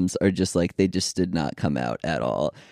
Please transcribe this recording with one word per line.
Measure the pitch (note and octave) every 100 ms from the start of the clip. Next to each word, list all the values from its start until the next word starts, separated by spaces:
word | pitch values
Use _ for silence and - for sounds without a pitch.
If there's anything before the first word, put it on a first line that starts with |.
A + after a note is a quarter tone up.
| F2+
Liam's | -
are | G2
just, | F2+ F#2+ F2
like, | F2 -
they | F#2+
just | F2+ -
did | - F2+
not | E2 D2 -
come | E2+ C2
out | A#1+ -
at | - C#2+
all. | A#1+ G1+ D2 - -